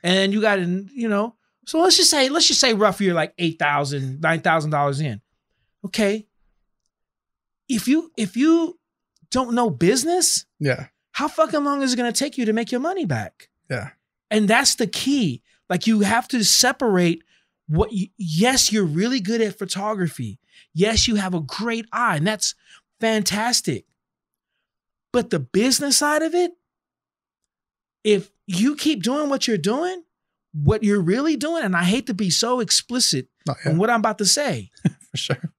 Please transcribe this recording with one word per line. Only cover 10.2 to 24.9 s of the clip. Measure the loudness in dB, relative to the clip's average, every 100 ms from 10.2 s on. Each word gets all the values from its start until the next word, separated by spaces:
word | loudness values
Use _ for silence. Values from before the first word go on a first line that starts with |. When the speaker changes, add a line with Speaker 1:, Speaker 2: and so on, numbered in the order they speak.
| 2 0 -6 _
Speaker 2:
Yeah. | -2 -2 -6 _ _
Speaker 1:
how | -6 -6
fucking | 0 0 2 -2
long | -2
is | -2
it | 0
gonna | -2
take | -2 -4 -2
you | -2
to |
make | 0 -2
your | -4
money | -4 -4
back? | -4 -4 -6 _ -20 _ _
Speaker 2:
Yeah. | -10 -10 -18 _ _ _
Speaker 1:
And | 0 4
that's | 4 2 0
the | -2
key. | -2 -2 0 0 -2 _ _ _
Like, | -4 0
you | 2
have | 2 0 -2
to | -2 2
separate | 4 4 2 2 4 2 0 _ _ _ _ _
what | 0 0
you, | -2 -6 _
yes, | -6 0 2 4 2
you're | 2 0
really | 0 -2 -2
good | -2 -2
at | -2 -4
photography. | -8 -6 -4 -2 -4 -4 -10 -10 _ -20 _
Yes, | -2 0 2 0
you | 0
have | -2
a | -4
great | -6 -6 -6 -6 -6
eye, | -2 0 0
and | 0
that's | -2 -4 -6 _ -20 _ _
fantastic. | -2 0 -2 -2 -2 -2 -2 -6 -8 _ _ _ _ _ _ _ _ _ _